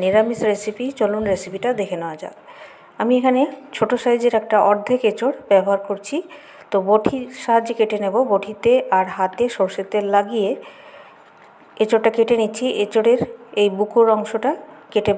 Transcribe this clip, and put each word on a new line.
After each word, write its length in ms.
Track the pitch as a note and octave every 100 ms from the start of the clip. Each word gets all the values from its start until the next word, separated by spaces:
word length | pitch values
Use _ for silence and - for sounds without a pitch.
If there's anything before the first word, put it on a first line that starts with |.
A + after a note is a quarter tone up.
নিরামিষ 360 | F#3 G3+ A3+ A#3 A3
রেসিপি। 360 | G3+ - G#3+ B3 C4+
চলুন 240 | G#3 G#3 G#3+
রেসিপিটা 380 | F#3 F#3 F#3+ A#3+
দেখে 240 | A#3+ F#3+ F3
নেওয়া 160 | E3+ D#3
যাক। 140 | F3+ - - - - - - _
আমি 120 | A3 B3
এখানে 220 | B3+ B3+ D4 - -
ছোট 180 | - G#3+ B3
সাইজের 300 | - A#3+ A#3+ A3+
একটা 160 | A3 G#3+ G3
অর্ধেক 320 | G#3 G#3 B3+ A3
এঁচড় 240 | G#3+ A#3+ - -
ব্যবহার 320 | G3 F#3 G3 G3+
করছি। 280 | G3 - D4 F#4 - - - -
তো 60 | G3 F#3+
বটির 360 | G#3+ G#3+ C4+ B3 -
সাহায্যে 300 | - A#3 A3 A#3
কেটে 180 | G#3+ G#3+
নেব। 120 | G3+ G3 B3+
বটিতে 400 | G3+ G3 G#3+ A#3 B3+ B3+ F#3
আর 80 | F#3 -
হাতে 280 | F#3+ - A#3+ -
সর্ষের 300 | F#3 F#3+ F#3+
তেল 160 | G#3 G3+ G3+
লাগিয়ে 340 | G3+ A#3 G3 B3 - - - - - - - - - - - -
এঁচড়টা 320 | G#3+ A3+ A3 A3+
কেটে 180 | A3+ A#3
নিচ্ছি। 240 | A3 A3 B3+ -
এঁচড়ের 360 | G3+ A3+ A3 B3 - - - -
এই 80 | G#3 F#3+
বুকুর 300 | G#3 - A3+ G#3+
অংশটা 360 | G#3 A3 B3 D#4+ - - -
কেটে 220 | G#3+ G#3